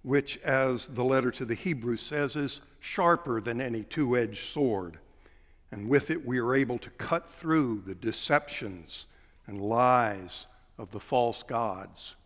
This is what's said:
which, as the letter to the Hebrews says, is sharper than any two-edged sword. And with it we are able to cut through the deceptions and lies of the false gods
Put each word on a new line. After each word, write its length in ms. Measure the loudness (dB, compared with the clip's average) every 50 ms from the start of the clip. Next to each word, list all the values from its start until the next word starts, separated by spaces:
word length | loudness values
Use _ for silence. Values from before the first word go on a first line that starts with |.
which, 360 | 0 4 2 2 2 0 -10 -6 0
as 420 | 2 2 4 4 2 0 -2 -6
the 180 | -8 -2 0 2
letter 260 | 4 4 4 4 2
to 160 | -2 -2 -4
the 80 | -4 -4
Hebrews 480 | -4 -2 -2 -2 -2 -2 -2 -2 -2
says, 340 | -4 -4 -2 -2 -2 -2 -2
is 240 | -2 -4 -4 -4 -10 -16 -20 -20 _
sharper 600 | -12 -6 -2 4 6 6 6 4 2 -2 -2 0
than 200 | 0 -2 -2 -2
any 240 | -2 -2 -4 -4 -6
two-edged 680 | -6 -2 0 2 4 4 4 2 0 -2 -10 -10 -8
sword. 460 | -2 0 2 2 2 0 -2 -6 -10 -16 -20 -20 _ -20 -20 -20 -20 -20 -20 _ -20 _ _ -14
And 160 | -12 -8 0 4
with 220 | 4 4 4 2
it 140 | -4 -4 -2
we 140 | -2 -2 0
are 160 | 2 4 4
able 240 | 4 2 2 -2 -6
to 120 | -8 -12
cut 420 | -12 -10 -2 -2 -2 -2 -2 -8
through 500 | -20 -8 0 2 4 4 4 2 0 -4 -4
the 80 | -10 -10
deceptions 1120 | -4 -4 -4 -4 -4 0 2 2 2 2 0 -10 -8 -8 -10 -10 -12 -14 -16 -16 -16 -16 -18 -20 -20 -20 -20 _ -20 _
and 140 | -10 -8 -4
lies 840 | -2 0 4 4 6 6 6 6 4 2 -2 -6 -10 -14 -14 -16 -16 -18 -20 _ -20 _ _ -16
of 120 | -14 -12
the 100 | -12 -14
false 420 | -6 0 2 2 2 2 0 -6
gods 720 | -10 -6 -4 -2 -2 -2 -4 -8 -12 -16 -16 -18 -18 -18 -20 -20 _